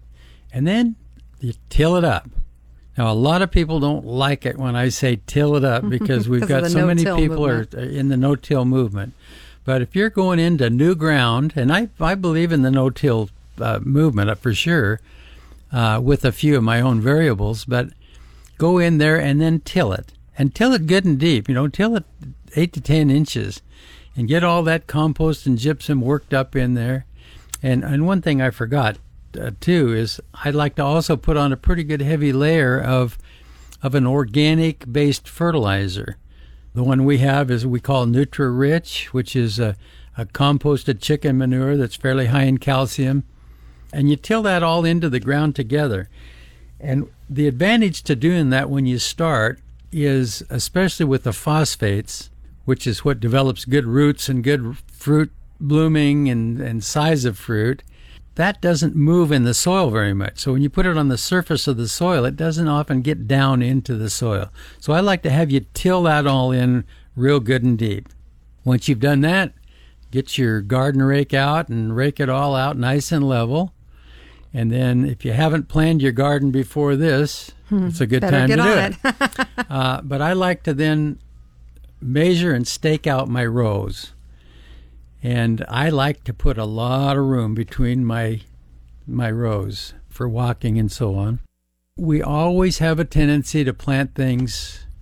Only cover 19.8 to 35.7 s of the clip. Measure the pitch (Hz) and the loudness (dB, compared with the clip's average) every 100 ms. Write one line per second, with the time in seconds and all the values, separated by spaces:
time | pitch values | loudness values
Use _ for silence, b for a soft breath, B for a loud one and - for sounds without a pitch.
19.8 | 117 92 - - - - 139 - 247 240 | 0 -2 -6 -20 -18 -2 -2 2 2 2
20.8 | 156 185 185 135 165 127 104 127 143 - | 2 2 2 2 2 2 0 0 -2 0
21.8 | 214 220 - - 135 - - 147 170 147 | 0 0 -6 -18 -20 -20 -8 -2 -2 -2
22.8 | 127 156 147 139 151 117 101 - - B | 0 2 4 2 0 -4 -8 -10 -18 B
23.8 | B B B 131 117 165 175 170 160 160 | B B B -6 0 2 2 2 2 -2
24.8 | - 147 156 143 160 147 135 120 139 151 | -2 0 0 0 0 0 0 0 0 -2
25.8 | - 139 120 147 - 139 131 139 123 123 | -2 -2 0 -2 -2 -2 -2 -2 0 0
26.8 | 117 131 - B B B B B 131 127 | -2 -4 -8 B B B B B -2 0
27.8 | - 139 165 196 170 139 131 - 117 143 | 0 0 2 0 0 0 0 -2 -4 -2
28.8 | 110 101 - - - - 113 101 - 170 | -2 -4 -14 -20 -18 -10 -10 -6 0 2
29.8 | 127 113 113 - - - 147 147 147 - | 2 0 -4 -6 -14 -8 -4 0 -2 -2
30.8 | 143 160 156 147 - 151 143 131 - 175 | 0 0 0 0 2 2 2 0 0 0
31.8 | 151 151 139 156 147 131 147 165 131 131 | 0 -2 0 0 2 2 2 4 2 0
32.8 | 120 127 123 - b b b b b b | 0 0 0 -4 b b b b b b
33.8 | 135 139 127 143 120 135 151 160 160 - | -2 0 2 0 0 2 2 2 0 -2
34.8 | 123 131 143 135 - - 170 160 101 | -6 0 0 0 -6 -4 -2 0 0